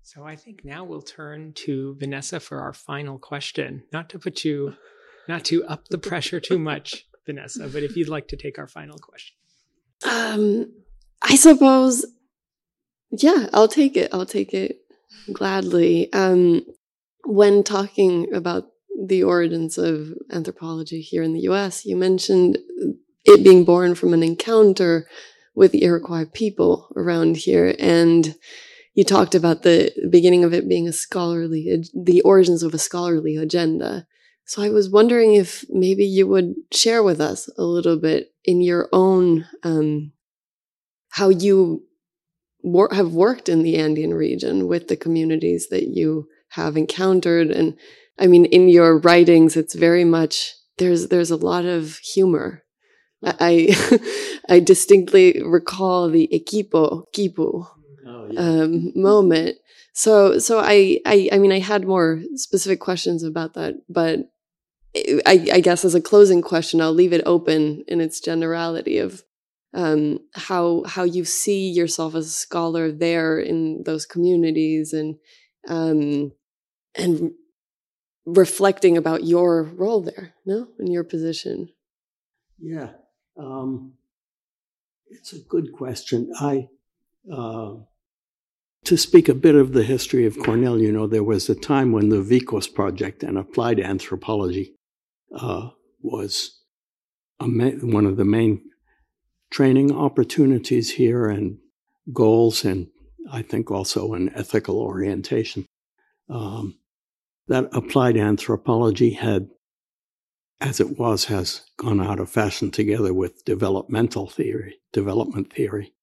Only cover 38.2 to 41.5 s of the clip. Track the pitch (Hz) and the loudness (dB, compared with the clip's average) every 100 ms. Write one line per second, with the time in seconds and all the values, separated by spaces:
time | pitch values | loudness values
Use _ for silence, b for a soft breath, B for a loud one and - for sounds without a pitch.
38.2 | - _ - 180 180 175 - 185 190 185 | -4 _ 0 2 2 0 0 2 4 4
39.2 | 180 165 165 - 170 160 151 151 147 _ | 2 0 -2 -10 -4 -2 -2 -4 -8 _
40.2 | _ _ _ _ _ _ _ _ _ - | _ _ _ _ _ _ _ _ _ 0
41.2 | 196 185 196 | 2 4 4